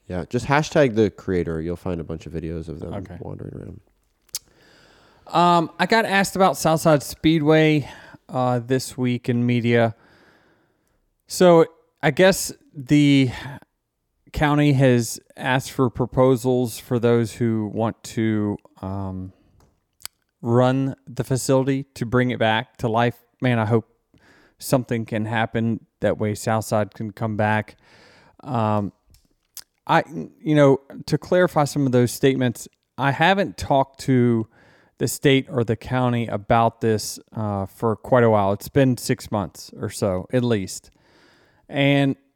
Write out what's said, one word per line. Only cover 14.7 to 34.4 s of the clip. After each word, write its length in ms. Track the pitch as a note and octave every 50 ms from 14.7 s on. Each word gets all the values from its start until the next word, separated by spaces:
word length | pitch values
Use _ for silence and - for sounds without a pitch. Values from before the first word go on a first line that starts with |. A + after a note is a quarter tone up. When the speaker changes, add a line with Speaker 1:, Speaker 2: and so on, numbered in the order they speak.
| C#3
Speaker 2:
has 460 | C3 C#3 C3 B2 A#2+ A2+ - - - _ _ _ -
asked 340 | - C3+ B2+ C#3 - -
for 180 | - - C3+ A#2
proposals 880 | - - B2+ A2 - C3+ B2+ C3 C3+ A2+ A2+ B2+ B2+ B2 B2+ A2+ - -
for 180 | - - C3 A#2
those 340 | A2 A#2+ A#2+ A#2 A#2 G#2+ -
who 360 | - B2 A#2 A2+ A2 G#2+ G#2 F#2
want 280 | G#2 A2 A2+ - _ -
to, 540 | - - A#2 A2 A2 A2 G#2+ G#2 G#2 G#2 - _ _ _ -
um, 520 | G2 F#2+ G2 G2 G2 F#2+ F#2 F#2 F#2 F#2 _ _ _ _ _ _ _ _ _ _ _ _ _ _ _ - _ _ _ _ _ _
run 540 | - A#2 A#2 B2 B2+ B2+ C3 C3+ C3+ C3+ B2+ _ _
the 180 | - A#2+ - B2
facility 600 | - C3+ A#2+ - - C3+ C3+ C3 C#3 C3+ C3+ C#3 _ -
to 100 | - B2
bring 260 | A2+ A#2+ B2 B2 B2
it 80 | A#2 A2
back 380 | A#2 A2 A2 A2+ B2 _ _ -
to 100 | - A#2
life. 320 | A2 A2+ A#2+ A#2+ - _ _ _ _ -
Man, 180 | C3 B2+ A#2+ A#2
I 60 | A2
hope 220 | G#2 A#2 A2+ - _ _ _ _ _ _ _ _ _ _ _ _ _ _ -
something 480 | - - D3 C3 A#2 - B2 A#2 A2+
can 200 | - A#2+ G#2+ A2
happen 600 | A2 A#2 A2 A2+ - - A#2 A2+ A2+ A2+ - _ _ _ -
that 180 | - G#2 F2 -
way 160 | G#2+ G#2+ G#2
Southside 600 | - - B2 A2 A2 G#2 - A#2 G#2+ G#2 G#2 _
can 180 | - A2+ G#2+
come 240 | - - A#2 A2 G#2+
back. 400 | G2+ G#2+ G#2+ G#2+ G#2+ G#2+ - - _ _ _ _ _ _ _ _ _ _ _ _ _ -
Um, 500 | - C3+ A#2 A2 G#2+ G#2+ G#2 G2+ - - _ _ _ _ _ _ _ _ _ _ _ _ - - _ _ _ _
I, 180 | - D3+ E3 - - D#3 E3 D#3 - _ _
you 160 | - D3+ D3+
know, 260 | D3 C#3+ C#3 C3+ - _ _ - - - -
to 100 | D#3 D3
clarify 460 | - - F3+ F3+ F3+ E3+ - D#3+ D3
some 200 | C3+ - D3+ C#3
of 60 | C3
those 200 | A#2+ B2 B2 A#2
statements, 560 | - - - C3+ C3 B2+ B2+ B2 - - - - _ _ _ _ _ -
I 140 | C3+ C#3
haven't 460 | C3 - D#3+ F3 G3 G3 F#3 A#2+ F2 -
talked 420 | - - D3 C3+ C3+ _ _ -
to 460 | - - C3 B2 A#2+ B2 A#2 A2+